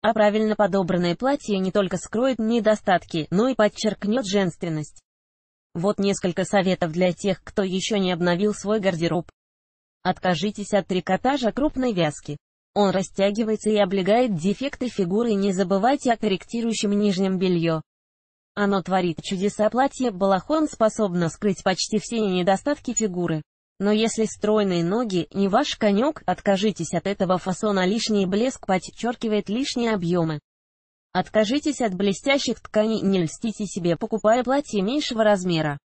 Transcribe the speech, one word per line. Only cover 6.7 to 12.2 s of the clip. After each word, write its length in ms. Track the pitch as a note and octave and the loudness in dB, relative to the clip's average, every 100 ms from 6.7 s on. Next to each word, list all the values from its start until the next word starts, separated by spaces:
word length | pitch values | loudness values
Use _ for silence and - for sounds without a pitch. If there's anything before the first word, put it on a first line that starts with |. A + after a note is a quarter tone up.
| F3+ E3+ | 0 -2
для 220 | D#3+ F3+ | 0 0
тех, 300 | E3 G3+ F#3 | 0 -4 -4
кто 180 | - - | -4 -4
еще 360 | F#3+ F#3 - G#3+ | -2 -2 -2 0
не 140 | F#3 | 0
обновил 440 | F3 F3 F3 G#3 G3+ | 0 0 2 0 -2
свой 240 | G3 A3 | -2 0
гардероб. 500 | F#3+ E3+ E3+ E3 - _ _ _ _ _ _ _ | 0 0 0 -2 -4 _ _ _ _ _ _ _
Откажитесь 720 | F#3 F#3 F#3 E3 G3+ G#3 G3 | -4 -2 0 0 -2 -4 -2
от 140 | G3+ F3+ | -2 0
трикотажа 640 | F#3 - F#3 B3+ C#4 A#3 | -4 0 0 0 0 0
крупной 420 | G3 D4 - B3+ | 0 -2 0 -2
вязки. 440 | F#3+ D#3 - | 0 -2 -2